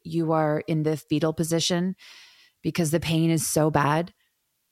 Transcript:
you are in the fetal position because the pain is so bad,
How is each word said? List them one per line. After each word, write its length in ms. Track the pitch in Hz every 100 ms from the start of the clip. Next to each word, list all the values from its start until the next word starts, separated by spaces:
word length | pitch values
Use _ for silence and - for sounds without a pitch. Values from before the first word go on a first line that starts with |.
you 260 | - 165 160
are 300 | 160 156 151 -
in 160 | 156
the 120 | 156 151
fetal 360 | - 151 156
position 640 | 156 160 165 - 175 185 185 - - - - _ _
because 300 | 160 151 160
the 80 | 165
pain 300 | 156 160 165
is 120 | 160
so 240 | - - 156
bad, 460 | 151 143 156 175 - _ _ _ _ _